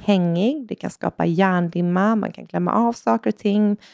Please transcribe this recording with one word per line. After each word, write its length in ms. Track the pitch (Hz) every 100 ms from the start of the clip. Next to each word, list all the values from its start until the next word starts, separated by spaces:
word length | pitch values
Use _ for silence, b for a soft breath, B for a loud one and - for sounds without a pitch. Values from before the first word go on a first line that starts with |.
hängig. 640 | - 196 175 170 220 302 233
Det 80 | -
kan 140 | 185
skapa 360 | - - - 170
hjärndimma, 920 | 165 190 180 170 175 175 180 208 220
man 160 | -
kan 140 | - -
glömma 260 | 175 175
av 220 | 214 233
saker 360 | 240 - 226 220
och 80 | 214
ting, 400 | 208 208 208 208 b